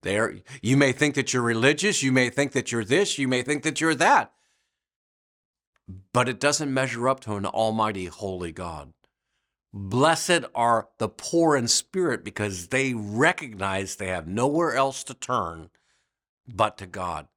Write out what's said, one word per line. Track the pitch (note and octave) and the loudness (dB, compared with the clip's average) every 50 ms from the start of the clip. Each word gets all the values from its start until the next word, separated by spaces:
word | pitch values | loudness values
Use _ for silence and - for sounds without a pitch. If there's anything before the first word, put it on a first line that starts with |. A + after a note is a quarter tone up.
They're, | - F#2 G2 G#2 A2+ - - G2 - - C3+ - | -2 -2 0 0 0 -2 -4 -10 -16 -18 -18 -6
you | - G#2+ C3 C#3 | 0 4 4 6
may | C#3+ C3+ B2 | 6 4 4
think | - D3+ D3 C3+ | 2 0 0 2
that | C#3 B2+ - - | 0 -2 0 0
you're | C3 A#2+ | 0 2
religious. | A#2 A#2 A2+ A#2 C3+ D#3 - - G#3+ F#3 - | 2 2 4 4 4 4 4 0 0 0 2
You | C#3 C3+ B2+ | 0 2 4
may | C3 B2+ A#2+ | 4 4 2
think | A#2 - C#3+ C3+ - | 2 0 -2 0 0
that | C3 A#2 - | -2 -2 -2
you're | B2 A#2 A2 | -4 -4 0
this. | G2 B2+ F3 G3+ - - - | 2 2 2 2 0 0 -2
You | C#3 B2+ | 0 0
may | B2+ B2+ B2 | 0 0 0
think | B2+ D3+ D3 - | -2 -4 -2 -2
that | D#3+ C#3 - | -4 -2 0
you're | D#3 D#3+ D#3+ | 0 0 2
that. | B2+ D#3+ G#3 C#4 G#3+ B2 - _ _ _ _ _ _ _ _ _ _ _ _ _ _ _ _ _ _ _ _ _ _ _ _ _ _ _ _ _ _ _ - F#2+ F#2 F#2+ _ _ | 4 4 4 4 4 2 0 _ _ _ _ _ _ _ _ _ _ _ _ _ _ _ _ _ _ _ _ _ _ _ _ _ _ _ _ _ _ _ -18 -18 -18 -18 _ _
But | B2 A#2+ B2 | 2 2 2
it | B2+ G2+ | 0 0
doesn't | - C#3+ C#3+ C#3+ D#3 C#3+ C3+ | 0 0 0 0 -2 -2 -2
measure | C3 C3 B2+ A#2+ A#2 A#2+ C3 | -2 -2 -2 -2 -2 0 0
up | C3+ C3 | 0 0
to | - - G#2 | -2 -6 -6
an | G2+ G2 | -4 -4
almighty, | - - - A2 A2 A2 A2 A2 G#2+ G#2 F#2+ F2+ | -4 -2 0 0 0 2 0 0 0 -2 -4 -8
holy | F2 E2+ - G#2+ G2 F#2+ F2+ F2+ E2+ D#2+ | -8 -10 -8 -8 -6 -6 -6 -8 -8 -8
God. | E2+ F#2 F2 E2 D2+ D2 C#2 D#2+ _ _ _ _ _ _ _ _ _ _ _ _ _ _ _ - | -8 -10 -10 -10 -12 -14 -16 _ _ _ _ _ _ _ _ _ _ _ _ _ _ _ _ -14
Blessed | G2+ G2 F#2+ G2 B2 C#3 D#3+ E3 - - - F3 E3 B2+ - _ | -12 -8 -4 0 2 4 4 4 2 2 2 0 0 0 -4 _
are | - A#2 A#2 A#2 A2+ G#2+ _ _ _ | 0 2 2 2 2 0 _ _ _
the | A2+ G#2+ | -6 -6
poor | - - - - - E3+ E3 D#3+ D3 | -6 -10 -10 0 2 4 4 4 4
in | C3+ A#2 A2+ | 4 2 2
spirit | - - - _ - F#3+ F3+ E3 B2 G#2 - | 0 0 0 _ -4 -2 0 0 0 -2 -6
because | G#2+ F#2 - G#2+ G#2 F#2+ F2+ F2 E2+ | -10 -6 -4 -4 -4 -4 -8 -8 -4
they | - C3 C3+ C3+ B2 | -2 0 0 0 -2
recognize | A2+ G#2 G2+ G#2 A2+ C#3 E3 F3+ - D#3+ C3 A2 F#2+ F#2+ G2 F#2+ F#2+ G2 F#2+ - | -4 -6 -6 0 2 2 2 2 0 -8 -14 -8 -6 -4 -2 -2 -2 -4 -6 -8
they | - G2+ F#2 | -8 -6 -4
have | F#2 F2 D#2+ | -4 -4 -6
nowhere | D#2+ F#2 A2 B2 C#3+ D3 D#3+ E3+ D#3+ A#2+ | -6 -2 0 0 0 2 2 0 0 2
else | B2+ C3+ C3+ C3 - - | 0 0 0 -2 -6 -12
to | - C3+ | -14 -14
turn | _ - - B2+ A#2+ F#2+ E2 E2 D#2+ D#2+ E2+ _ _ _ _ _ _ _ _ _ _ _ _ _ _ _ - | _ -6 -4 -2 -2 -2 -4 -6 -12 -16 -20 _ _ _ _ _ _ _ _ _ _ _ _ _ _ _ -18
but | A2+ F2+ G#2+ G#2+ - - | -2 0 0 0 0 -6
to | G2 F2+ | -16 -14
God. | E2+ G2+ F#2 F2 E2 D2+ D2 _ _ | -10 -6 -6 -6 -6 -8 -10 _ _